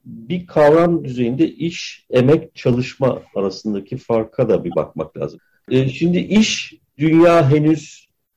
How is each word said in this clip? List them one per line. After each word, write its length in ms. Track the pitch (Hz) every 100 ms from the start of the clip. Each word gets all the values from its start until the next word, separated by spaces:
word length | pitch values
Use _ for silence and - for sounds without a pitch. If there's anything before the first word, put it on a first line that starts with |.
bir 420 | 120 113 117 180 -
kavram 580 | 160 147 165 175 165
düzeyinde 440 | 143 123 117 131 165
iş, 580 | - 170 - - - -
emek, 440 | 123 135 165 -
çalışma 680 | - 131 120 127 - 131 90 -
arasındaki 640 | 101 95 - 110 101 - 127
farka 520 | - 113 107 - 113
da 160 | 90
bir 100 | 85 78
bakmak 400 | 73 - 78 82
lazım. 240 | 76 - _ _ -
E, 180 | 127 135
şimdi 300 | - 170 180
iş, 560 | - 208 220 - - - _ -
dünya 520 | 156 165 170 170 135
henüz, 580 | 151 156 156 - - _ _ _